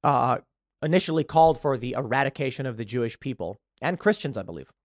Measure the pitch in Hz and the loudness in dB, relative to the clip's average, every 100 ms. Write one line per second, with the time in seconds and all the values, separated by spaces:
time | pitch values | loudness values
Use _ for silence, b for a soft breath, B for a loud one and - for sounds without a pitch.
0 | - 135 123 123 _ _ _ _ 156 180 | 2 2 2 0 _ _ _ _ 0 2
1 | - 160 147 160 165 147 147 131 123 127 | 2 -2 2 6 6 4 0 -2 -4 -6
2 | 131 127 139 - 135 - 131 113 107 120 | -2 0 0 -2 -6 -4 -8 -6 -6 -2
3 | 117 - 139 123 85 101 _ _ 143 180 | -4 -4 -10 -6 -8 -8 _ _ -4 0
4 | 208 214 147 110 92 82 65 _ | 0 0 -2 -6 -8 -12 -14 _